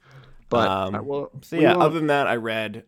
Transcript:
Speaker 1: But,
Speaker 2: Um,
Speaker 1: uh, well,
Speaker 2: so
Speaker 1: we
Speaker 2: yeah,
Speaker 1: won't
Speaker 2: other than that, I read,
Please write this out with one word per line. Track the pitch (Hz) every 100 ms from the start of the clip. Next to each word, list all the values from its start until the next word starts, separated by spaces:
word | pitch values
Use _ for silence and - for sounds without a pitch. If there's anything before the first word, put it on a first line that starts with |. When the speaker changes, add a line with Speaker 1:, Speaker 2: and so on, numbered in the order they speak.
| _ - - - -
Speaker 1:
But, | 120 107
Speaker 2:
Um, | 95 95
Speaker 1:
uh, | 104
well, | 123 143 143 131
Speaker 2:
so | - 165
Speaker 1:
we |
Speaker 2:
yeah, | 151
Speaker 1:
won't | -
Speaker 2:
other | 156 160
than | 156
that, | 143 120
I | 117
read, | 113 110 107 110